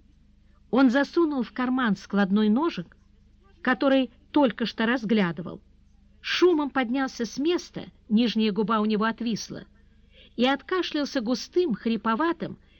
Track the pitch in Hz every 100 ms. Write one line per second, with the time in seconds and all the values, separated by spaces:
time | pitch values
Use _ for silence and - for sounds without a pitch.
0 | _ _ _ _ _ _ _ 240 269 262
1 | 277 339 320 277 220 - 254 254 240 190
2 | - 196 190 208 214 226 330 - - _
3 | _ _ _ _ _ _ 254 254 277 269
4 | 254 - _ 302 262 - 220 - 226 254
5 | 214 220 175 156 160 - _ _ _ _
6 | _ _ - - 359 311 285 269 233 269
7 | 262 - 226 - 311 349 - - - -
8 | - 214 240 220 220 202 214 220 214 208
9 | 220 226 233 190 - - - _ _ _
10 | _ - - - 254 277 - 370 339 302
11 | 269 277 214 254 - 359 349 196 233 226
12 | 226 226 330 330 156 - _ _